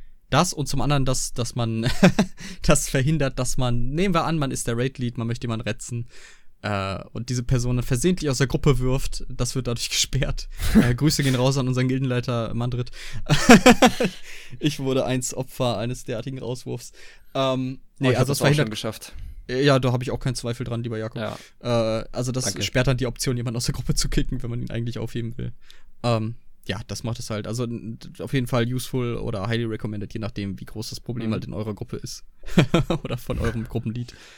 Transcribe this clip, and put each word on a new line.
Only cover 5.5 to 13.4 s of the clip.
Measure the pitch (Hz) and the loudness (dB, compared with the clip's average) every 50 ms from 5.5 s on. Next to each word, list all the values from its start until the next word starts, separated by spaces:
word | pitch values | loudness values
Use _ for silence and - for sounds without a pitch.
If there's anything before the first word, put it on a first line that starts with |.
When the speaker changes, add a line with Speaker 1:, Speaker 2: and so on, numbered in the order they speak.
| 110 110 - 107 | -4 -4 -4 -4
Speaker 1:
retzen, | 113 - - - 120 117 117 - - - - - - - - - - _ | -6 -6 -6 -8 -8 -8 -8 -10 -12 -18 -18 -18 -20 -20 -20 -20 -14 _
äh, | - 104 101 98 95 98 92 - - - | -4 -2 -2 -2 -2 -4 -4 -6 -8 -10
und | - 110 117 - | -10 -8 -6 -4
diese | 123 127 | -4 -2
Person | 123 - 131 120 120 123 123 | 0 2 2 2 2 2 0
dann | 123 120 | 0 0
versehentlich | - 135 117 - 180 185 - 151 143 | 0 0 2 2 2 2 2 0 0
aus | 127 123 | 2 2
der | 139 | 2
Gruppe | - - - - 151 127 123 | 2 2 2 4 4 4 4
wirft, | 123 127 127 135 - - - - - - | 4 2 2 2 2 0 0 -2 -4 -6
das | 123 - 123 - - | -4 -2 -2 -2 -2
wird | 131 120 123 | -2 -2 -2
dadurch | 117 - - - | -2 -4 -4 -2
<laughs> | |
gesperrt. | - - - - - 127 143 143 - - - - - - - - - 214 | 0 0 0 2 2 0 0 0 -2 -4 -4 -8 -6 -2 2 4 6 6
Äh, | 143 120 120 | 6 6 4
Grüße | 117 139 160 - - | 4 4 2 4 4
gehen | 139 135 127 | 2 2 4
raus | 120 127 135 135 139 | 4 4 4 4 2
an | 127 127 | 0 0
unseren | 127 127 127 127 | 2 2 2 2
Gildenleiter | 131 131 135 127 123 123 - 131 120 117 113 107 110 | 2 0 0 0 0 0 0 -2 -2 -2 -2 -2 -2
Mandrit. | 117 120 123 123 120 123 - - - - - - - - | -2 -2 -2 -2 -2 -4 -6 -6 -10 -8 -6 -4 -2 0
<laughs> | - - - | 2 2 6